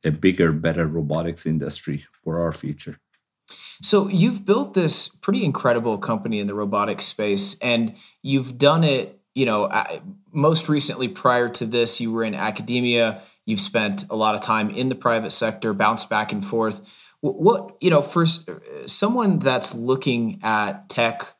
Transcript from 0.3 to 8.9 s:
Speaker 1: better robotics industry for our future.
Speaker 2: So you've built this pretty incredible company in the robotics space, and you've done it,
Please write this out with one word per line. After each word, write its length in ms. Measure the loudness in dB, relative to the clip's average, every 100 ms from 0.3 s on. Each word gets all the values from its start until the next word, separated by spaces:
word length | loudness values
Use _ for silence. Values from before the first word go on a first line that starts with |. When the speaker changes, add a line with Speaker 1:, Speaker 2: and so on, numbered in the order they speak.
| 4 2
Speaker 1:
better 340 | 2 0 0 -2
robotics 600 | -2 -2 -2 -4 -6 -2
industry 600 | -2 -4 -8 -8 -8 -10 _
for 180 | -6 -2
our 120 | -2
future. 460 | -4 -8 -8 -12 -16 _ _ _ _ -20 -20 -20 -6
Speaker 2:
So 260 | 2 2 4
you've 360 | 2 2 2
built 300 | 0 0 2
this 340 | 0 2 0 -2
pretty 360 | _ -2 0
incredible 540 | 0 0 2 2 0 -2
company 420 | -2 -4 -2 -2
in 60 | -2
the 80 |
robotics 500 | -4 -2 -2 -2 -2
space, 540 | -4 -2 0 0 0 -2
and 360 | 0 0 0 -4 -20 _
you've 340 | -2 0 0 2
done 280 | 4 6
it, 360 | 4